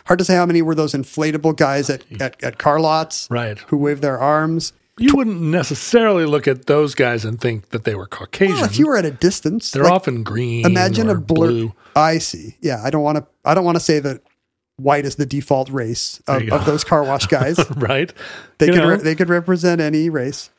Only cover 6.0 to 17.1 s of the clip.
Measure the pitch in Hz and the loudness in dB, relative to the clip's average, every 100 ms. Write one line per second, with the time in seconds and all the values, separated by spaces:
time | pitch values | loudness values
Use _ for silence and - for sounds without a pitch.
6 | 220 185 156 147 139 127 - 147 147 - | 4 2 2 0 0 0 2 2 2 0
7 | 123 117 107 117 123 110 - 117 110 101 | 0 0 -4 -4 -4 -4 -6 -6 -4 -6
8 | 95 - - - 190 180 220 104 302 240 | -8 -14 -12 0 0 2 0 2 2 2
9 | 160 127 180 - 156 160 - 135 175 185 | 0 0 0 0 -4 -4 -4 2 4 4
10 | 151 120 104 110 123 107 180 180 190 220 | 0 -6 -4 -4 -4 0 2 2 2 0
11 | 220 180 156 160 165 117 113 - _ 147 | 0 0 0 2 2 0 -4 -8 _ 2
12 | 156 160 - - 107 - 156 120 123 151 | 2 2 -4 -10 -14 -6 -4 -4 -2 0
13 | 147 151 - _ - 170 175 156 - 151 | 0 -2 -6 _ 0 2 2 0 0 0
14 | 139 127 _ _ _ _ _ - 135 143 | -2 -8 _ _ _ _ _ -4 0 0
15 | 139 135 139 139 - 135 131 135 113 120 | 0 -4 -2 -4 -2 -2 -2 -4 -4 -6
16 | - - - 131 110 - 123 151 - 160 | -8 -8 -4 -2 0 0 0 -2 2 0
17 | 135 | 2